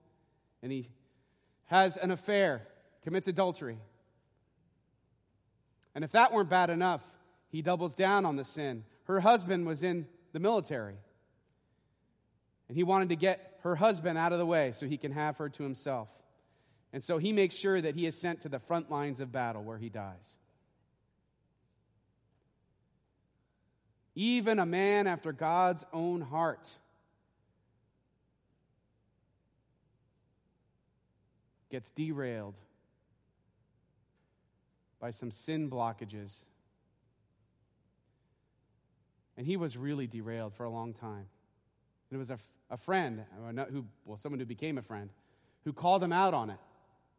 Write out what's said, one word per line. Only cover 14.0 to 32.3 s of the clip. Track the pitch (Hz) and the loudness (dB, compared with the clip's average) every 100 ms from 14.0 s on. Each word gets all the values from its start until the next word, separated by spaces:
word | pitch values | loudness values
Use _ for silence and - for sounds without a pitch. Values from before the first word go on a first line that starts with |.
| 165 160 | 0 0
out | 165 | 2
of | 175 | 2
the | 170 | 2
way | 170 135 | 2 2
so | 113 139 | 0 -6
he | 147 | -4
can | 147 | -4
have | 143 151 139 | -2 -4 -2
her | 151 | -8
to | - | -6
himself. | 143 127 143 131 107 - _ _ _ _ _ _ _ | -8 -6 -4 -4 -6 -16 _ _ _ _ _ _ _
And | 135 | -10
so | - 165 | -2 0
he | 185 | 2
makes | 214 190 | 4 4
sure | - 196 190 | 2 0 2
that | 160 151 | 0 -2
he | 170 | -2
is | 156 | -2
sent | 175 170 | -4 -4
to | 156 | -6
the | 135 | -8
front | - 170 156 | -2 -2 -2
lines | 147 143 127 | -4 -4 -4
of | 131 | -6
battle | 127 120 110 | -4 -4 -4
where | 107 110 | -8 -10
he | 113 | -8
dies. | 107 98 92 - - _ _ _ _ _ _ _ _ _ _ _ _ _ _ _ _ _ _ _ _ _ _ _ _ _ _ _ _ _ _ _ _ _ _ _ _ _ - | -8 -10 -12 -20 -20 _ _ _ _ _ _ _ _ _ _ _ _ _ _ _ _ _ _ _ _ _ _ _ _ _ _ _ _ _ _ _ _ _ _ _ _ _ -2
Even | 220 247 214 214 | 2 2 2 2
a | 170 | 2
man | 180 196 208 196 | 2 4 4 4
after | 170 160 | 0 -4
God's | 139 160 170 185 170 - | -4 0 4 4 2 -4
own | 165 170 175 | -4 -2 -2
heart | 139 151 165 123 - - _ _ _ _ _ _ _ _ _ _ _ _ _ _ _ _ _ _ _ _ _ _ _ _ _ _ _ _ _ _ _ _ _ _ _ _ _ _ _ _ _ _ _ _ _ _ _ _ _ | -4 0 0 -2 -10 -20 _ _ _ _ _ _ _ _ _ _ _ _ _ _ _ _ _ _ _ _ _ _ _ _ _ _ _ _ _ _ _ _ _ _ _ _ _ _ _ _ _ _ _ _ _ _ _ _ _
gets | 131 117 | -10 -10
derailed | - 156 143 131 | -6 -6 -4 -4